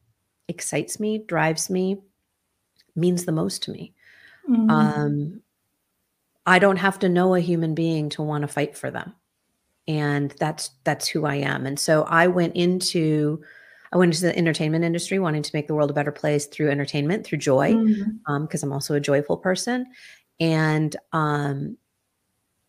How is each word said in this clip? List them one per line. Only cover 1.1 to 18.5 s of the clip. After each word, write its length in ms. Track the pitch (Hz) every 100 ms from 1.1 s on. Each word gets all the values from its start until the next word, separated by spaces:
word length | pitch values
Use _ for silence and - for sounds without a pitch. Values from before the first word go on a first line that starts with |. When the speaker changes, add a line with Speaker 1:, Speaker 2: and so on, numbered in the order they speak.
| 214
Speaker 1:
drives 500 | 214 165 160 160 -
me, 320 | 185 185 196 - _ _ _ _ _ _ _ _ 165
means 300 | 175 180 180
the 60 |
most 300 | 160 190 -
to 100 | -
me. 220 | - - _ _ - - - 339
Speaker 2:
Mm-hmm. 220 | 233 220
Speaker 1:
Um, 720 | 156 151 147 147 147 147 - - _ _ _ _ _ _ _ _ _ -
I 100 | 185
don't 200 | 202 190
have 200 | 190 185
to 100 | 190
know 260 | 175 185 185
a 40 |
human 360 | 170 170 160 156
being 340 | 165 160 147
to 140 | -
want 180 | 151 151
to 60 | 147
fight 280 | - 147 -
for 140 | 131
them. 240 | - - - _ _ _ _ _ _ -
And 460 | 156 147 143 143 -
that's, 320 | 156 160 - _
that's 240 | - 139 -
who 180 | 165 151
I 100 | 143
am. 300 | 139 139 131
And 140 | 143
so 240 | - 156
I 240 | 151 165 180
went 280 | 180 170 -
into, 840 | 175 180 - 175 156 151 151 156 - - - - -
I 40 | 180
went 160 | 175
into 120 | 160 175
the 120 | -
entertainment 460 | 165 156 156 160
industry, 360 | 170 170 175 196
wanting 240 | 175 151
to 120 | 147 151
make 120 | 147
the 80 | 151
world 140 | 147
a 20 |
better 180 | 147 143
place 340 | 143 151 147 147
through 240 | - 147
entertainment, 540 | 143 139 151 147 214 -
through 120 | 147
joy, 360 | 147 131 151
Speaker 2:
Mm-hmm. 360 | 226 220 208 214 - 151
Speaker 1:
um, 200 | 143
'cause 160 | 151